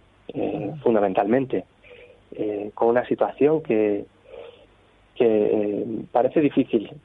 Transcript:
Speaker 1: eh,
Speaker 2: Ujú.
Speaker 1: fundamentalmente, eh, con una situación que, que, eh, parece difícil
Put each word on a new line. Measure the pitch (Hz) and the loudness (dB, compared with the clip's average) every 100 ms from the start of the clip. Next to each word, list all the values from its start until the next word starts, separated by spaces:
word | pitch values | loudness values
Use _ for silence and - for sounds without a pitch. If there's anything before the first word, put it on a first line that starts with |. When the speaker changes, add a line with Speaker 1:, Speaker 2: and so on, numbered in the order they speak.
| _ _ - | _ _ -14
Speaker 1:
eh, | 135 101 101 104 | -8 -6 -4 -6
Speaker 2:
Ujú. | 156 | -2
Speaker 1:
fundamentalmente, | 123 110 101 92 101 135 131 98 - _ - - - - _ | 2 2 2 0 2 2 0 -4 -6 _ -20 -20 -20 -20 _
eh, | - 107 104 104 | -8 -6 -6 -8
con | - 117 | -2 2
una | 120 120 | 2 0
situación | 117 107 - 143 156 | 0 -2 2 2 2
que, | 156 110 107 101 107 _ - - - - _ _ _ _ _ | 0 0 2 0 -6 _ -20 -20 -20 -20 _ _ _ _ _
que, | - 120 | 0 2
eh, | 107 107 110 104 104 113 110 - | 4 2 0 0 -4 -6 -8 -2
parece | 123 123 170 | 0 2 2
difícil | 143 - 123 117 98 151 | 2 2 0 0 -4 -10